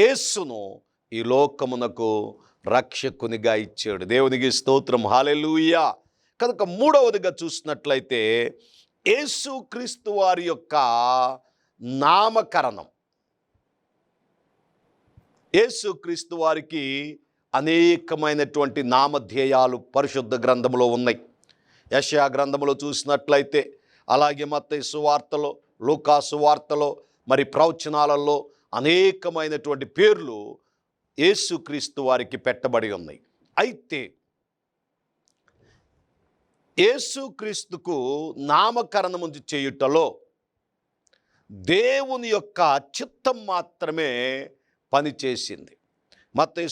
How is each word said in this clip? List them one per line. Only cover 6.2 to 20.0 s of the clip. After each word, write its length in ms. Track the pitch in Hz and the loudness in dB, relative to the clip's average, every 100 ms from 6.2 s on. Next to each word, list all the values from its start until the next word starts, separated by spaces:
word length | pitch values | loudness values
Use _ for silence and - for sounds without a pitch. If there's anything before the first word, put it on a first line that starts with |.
| _ - | _ -4
కనుక 240 | 247 214 190 185 | -2 -2 -4 0
మూడవదిగా 520 | 294 285 240 202 185 - | 4 6 6 2 -2 -4
చూసినట్లయితే 800 | 165 - 156 139 147 135 131 120 110 117 117 - _ _ _ _ - | -8 -8 -8 -6 -2 -2 0 -2 0 0 -2 -6 _ _ _ _ 0
యేసుక్రీస్తు 960 | 254 294 - 285 269 - 226 247 - 214 202 | 0 0 -8 -8 -10 -12 -12 -12 -10 -4 0
వారి 260 | 185 180 170 | 2 2 -2
యొక్క 240 | 156 - 151 123 117 123 127 127 131 _ _ _ - 120 135 | -6 -2 0 2 2 2 2 0 -4 _ _ _ -16 -8 0
నామకరణం. 840 | 147 185 226 220 - 170 131 101 76 _ _ _ _ _ _ _ _ _ _ _ _ _ _ _ _ _ _ _ _ _ _ _ _ _ _ 180 | 4 4 4 2 0 0 -2 -4 -16 _ _ _ _ _ _ _ _ _ _ _ _ _ _ _ _ _ _ _ _ _ _ _ _ _ _ 2
యేసుక్రీస్తు 800 | 240 - 202 165 170 165 - 170 | 2 0 -8 -8 -8 -10 -8 -2
వారికి 400 | 160 156 151 160 135 139 147 147 _ _ _ 131 | -2 -2 -6 -8 -6 -6 -8 -14 _ _ _ -2
అనేకమైనటువంటి 1200 | 156 165 170 165 - 160 151 147 139 147 139 143 123 | 2 4 6 4 -2 -4 -2 0 0 0 -2 -2 2
నామధేయాలు 840 | 127 143 143 104 123 135 131 127 120 - | 4 4 0 -4 -2 2 4 2 0 -4
పరిశుద్ధ 380 | 139 | -2